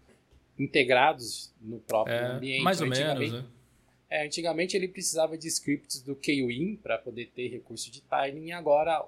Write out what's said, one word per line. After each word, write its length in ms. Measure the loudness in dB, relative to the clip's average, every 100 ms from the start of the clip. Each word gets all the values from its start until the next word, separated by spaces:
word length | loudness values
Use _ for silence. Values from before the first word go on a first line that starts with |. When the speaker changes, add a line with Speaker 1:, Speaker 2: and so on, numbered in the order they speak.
| _ _ _ _ _ -6
Speaker 1:
integrados 960 | 0 4 6 8 6 4 -4 -10 -12 _
no 160 | -12 -12
próprio 380 | 0 0 2 0
Speaker 2:
É, 100 | -2
Speaker 1:
ambiente. 320 | -4 -2 0
Speaker 2:
mais 160 | 2 2
ou 80 | 2
Speaker 1:
Antigamente, 420 | 2 2 0 -2
Speaker 2:
menos, 140 | -4
né? 60 | -10 -16 _ _ _ _ -6
Speaker 1:
é, 160 | -4 -4
antigamente 500 | -4 -2 0 0 0
ele 120 | -2
precisava 500 | -4 -4 0 0 -2
de 80 | -4
scripts 560 | -4 -2 -2 -4 -10
do 140 | -8 -6
Kwin 580 | 0 2 0 0 -4
pra 240 | -4 -4 -4
poder 320 | -4 -12 -12
ter 140 | -8 -8
recurso 420 | -8 -12 -12 -12
de 140 | -14
tiling, 440 | -4 -2 -2 -4 -10
e 60 |
agora 540 | -4 4 4 4 0